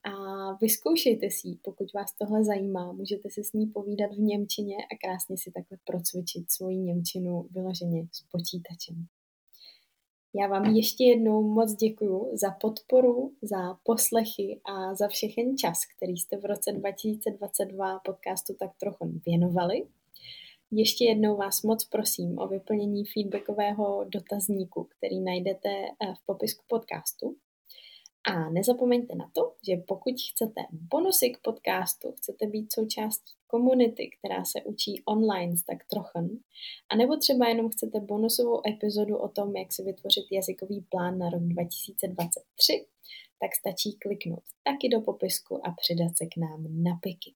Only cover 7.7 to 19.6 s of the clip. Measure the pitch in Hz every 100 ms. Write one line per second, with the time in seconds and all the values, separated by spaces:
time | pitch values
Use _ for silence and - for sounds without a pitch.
7.7 | 180 175 165 170 - _ 175 170 180 170
8.7 | 170 - 170 170 _ _ _ _ - -
9.7 | _ _ _ _ _ _ 202 202 196 208
10.7 | 220 220 - 247 240 220 214 214 214 220
11.7 | 208 220 220 208 185 247 226 196 190 220
12.7 | 220 - 254 254 240 269 - 208 196 180
13.7 | 185 - 226 - 226 220 - 202 214 -
14.7 | 196 185 190 208 - 214 226 247 269 180
15.7 | 170 - - 180 175 - 202 196 202 -
16.7 | 202 196 196 220 214 220 202 196 - 196
17.7 | 190 190 190 - 190 190 190 - 190 190
18.7 | _ 202 175 170 165 170 170 180 175